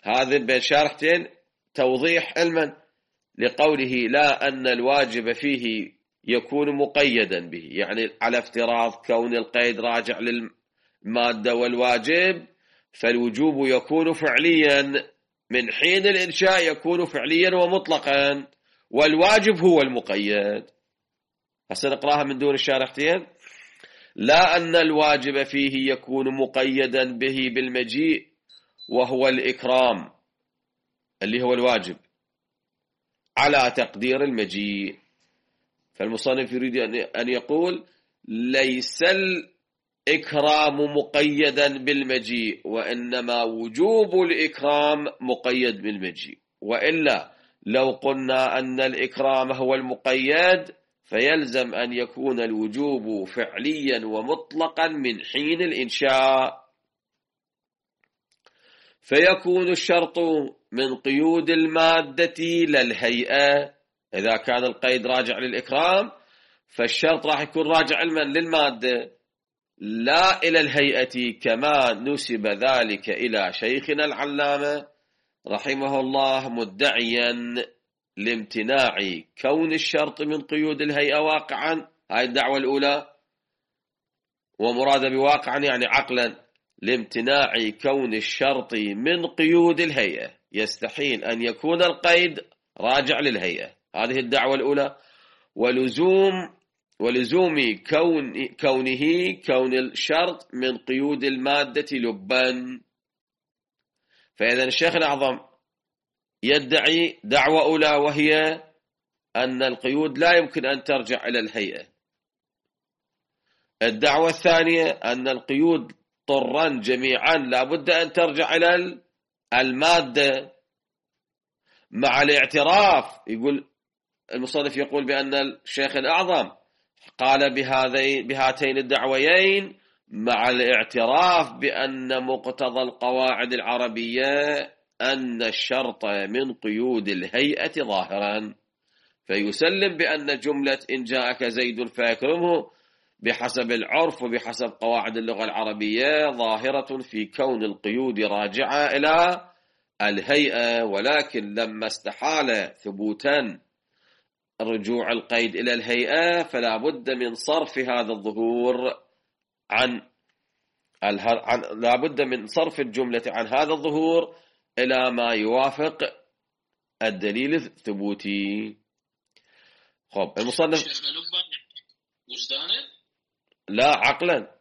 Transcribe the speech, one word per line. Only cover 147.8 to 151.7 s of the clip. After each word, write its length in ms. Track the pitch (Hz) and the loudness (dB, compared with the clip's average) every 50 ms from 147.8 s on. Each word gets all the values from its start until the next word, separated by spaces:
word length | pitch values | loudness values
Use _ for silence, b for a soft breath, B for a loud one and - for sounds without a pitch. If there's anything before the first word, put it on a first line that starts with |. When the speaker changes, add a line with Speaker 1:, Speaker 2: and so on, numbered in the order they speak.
| - 107 107 120 135 131 117 104 | -6 -4 -2 -2 -2 -2 -2 -2
Speaker 1:
راجعة 640 | 107 104 101 101 104 104 95 117 135 - 135 147 147 | -2 0 0 -2 -2 -2 -2 -2 -2 0 0 0 0
إلى 640 | 139 - 143 143 151 160 170 175 180 180 175 - b b b b b b b b b _ _ | 0 0 2 2 4 4 4 4 2 0 -4 -8 b b b b b b b b b _ _
الهيئة، 800 | 104 104 101 98 - - 143 147 147 131 87 117 120 117 117 117 | -2 0 0 -2 0 2 2 2 2 2 0 0 0 0 0 0
ولكن 720 | 117 110 98 98 104 135 147 151 143 - - 120 104 101 104 | 0 0 -2 -2 0 2 0 0 0 -2 -6 -8 -8 -6 -4
لما 320 | 113 117 107 | -4 -4 -4